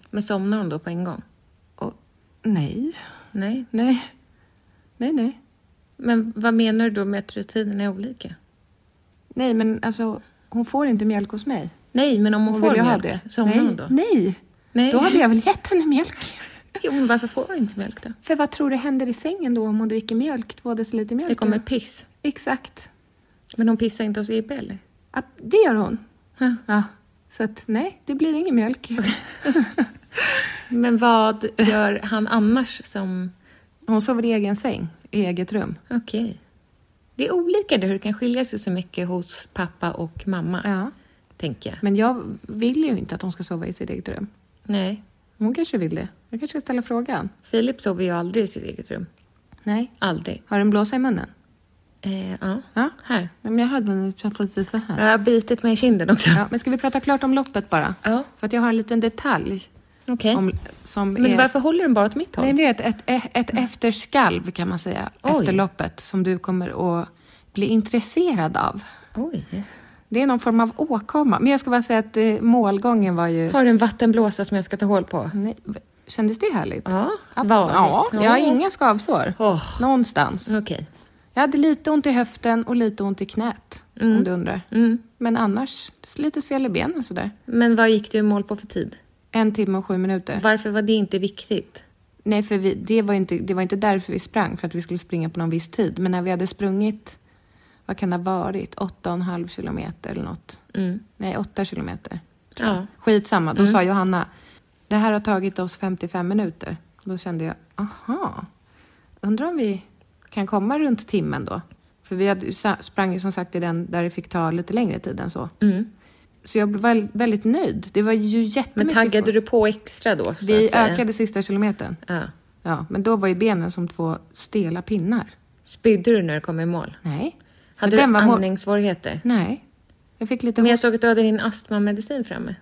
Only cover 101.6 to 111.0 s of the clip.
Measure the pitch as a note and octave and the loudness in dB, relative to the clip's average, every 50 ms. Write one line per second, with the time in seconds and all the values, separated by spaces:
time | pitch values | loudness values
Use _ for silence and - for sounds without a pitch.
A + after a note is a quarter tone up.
101.6 | G3 - - E3 - - - E3 - - - E3 - _ _ _ _ _ - - | -6 -6 -6 -8 -8 -8 -10 -12 -14 -14 -14 -14 -16 _ _ _ _ _ -10 -6
102.6 | A#3 A3 F#3+ F3+ G3 - - - - A3+ G#3+ G3+ G#3 - G#3+ F#3 E3 D#3 - G3 | -4 -2 -2 -4 -6 -10 -14 -4 0 2 2 2 2 2 0 0 0 0 2 2
103.6 | G3+ G3+ G#3+ G3 F3+ F3+ G3 G3 F#3 F#3 F#3 F3 - - - - - - - _ | 4 4 4 4 2 2 2 2 2 0 0 0 -2 -6 -10 -18 -20 -20 -20 _
104.6 | _ _ _ _ _ - G#3 G#3+ A3 A3 G#3 G#3 G#3+ A3 G3+ F#3+ F#3+ F#3+ F#3+ - | _ _ _ _ _ -2 0 2 2 2 2 0 0 0 0 0 0 -2 -4 -4
105.6 | F3+ F3 - - G3+ F#3 F#3 - F3 E3+ - F3+ F3 F3+ G3+ G#3+ G3+ D#3+ D#3+ - | -6 -6 -6 -6 -4 -4 -4 -4 -6 -6 -4 -4 -2 0 0 0 0 -2 -4 -8
106.6 | - - E3+ D#3+ _ _ _ _ - F#3+ F#3 F3 - F#3 E3+ D#3+ D#3+ D#3+ - - | -10 -12 -12 -12 _ _ _ _ -12 -10 -10 -8 -8 -6 -6 -6 -6 -6 -8 -10
107.6 | _ _ _ - G#3 G#3 - - - - B3+ F#4 - - - - - - _ _ | _ _ _ -8 -8 -8 -8 -10 -8 -6 -4 -4 -4 -6 -8 -10 -14 -16 _ _
108.6 | _ _ _ _ _ _ _ _ _ _ _ _ - G#3 G#3+ A3 D4 F4 F4 D4+ | _ _ _ _ _ _ _ _ _ _ _ _ -2 -2 0 0 0 -2 -2 -2
109.6 | A#3 G#3 G3 F#3 - - _ _ _ _ _ _ _ _ - G#3 G3 F#3+ A3 G3 | -2 -2 -2 -4 -8 -16 _ _ _ _ _ _ _ _ -6 -6 -4 -2 0 0
110.6 | G3 A3+ C#4+ D4+ D#4 C#4 A#3 G#3 | 0 0 0 0 2 0 0 0